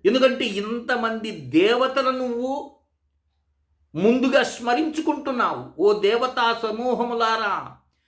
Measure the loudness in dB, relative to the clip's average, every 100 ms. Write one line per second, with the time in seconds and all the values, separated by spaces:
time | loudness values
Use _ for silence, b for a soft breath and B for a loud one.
0 | 2 4 2 2 -4 -4 -4 -6 -4 -2
1 | -2 -4 -8 -10 0 4 4 4 2 0
2 | 0 -2 -4 -4 -4 -6 -10 _ _ _
3 | _ _ _ _ _ _ _ _ _ 2
4 | 4 4 4 2 2 -4 -2 0 0 -2
5 | -2 -2 -4 -2 -2 -4 -12 0 2 4
6 | 2 2 0 0 0 0 -4 -2 -2 -2
7 | -2 0 0 0 -2 -4 -6 -16 _ _